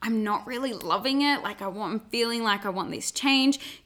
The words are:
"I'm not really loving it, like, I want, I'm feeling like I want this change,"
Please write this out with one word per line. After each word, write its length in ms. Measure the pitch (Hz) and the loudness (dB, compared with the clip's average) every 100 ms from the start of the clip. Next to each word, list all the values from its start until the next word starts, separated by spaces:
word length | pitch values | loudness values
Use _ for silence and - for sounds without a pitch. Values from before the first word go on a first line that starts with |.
"I'm 200 | 220 226 | -2 0
not 220 | 208 208 - | 0 -2 -4
really 280 | 247 262 | -4 -4
loving 500 | 196 170 190 254 269 | -4 -2 0 2 2
it, 180 | 285 277 | 4 2
like, 220 | 196 208 | -2 -6
I 40 | 196 | -6
want, 240 | 190 233 | -4 -4
I'm 160 | 220 - | -4 -2
feeling 320 | 233 233 233 | 0 0 0
like 240 | 226 202 202 | 0 0 -2
I 20 | |
want 220 | 185 180 | -4 -4
this 180 | 170 - | -6 -6
change," 480 | - 277 269 262 277 - - | 0 4 6 4 2 -4 -18